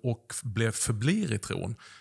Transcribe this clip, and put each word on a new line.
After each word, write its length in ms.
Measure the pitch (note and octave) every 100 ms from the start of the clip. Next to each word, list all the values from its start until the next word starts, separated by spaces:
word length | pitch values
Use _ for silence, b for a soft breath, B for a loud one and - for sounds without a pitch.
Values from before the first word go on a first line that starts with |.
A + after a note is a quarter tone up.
och 240 | B2 A2+ - -
blir, 280 | B2 G#2 A2+
förblir 640 | - - A2 B2 G#3 G#3+
i 60 | G#2+
tron, 360 | - F#2 F2+ - B B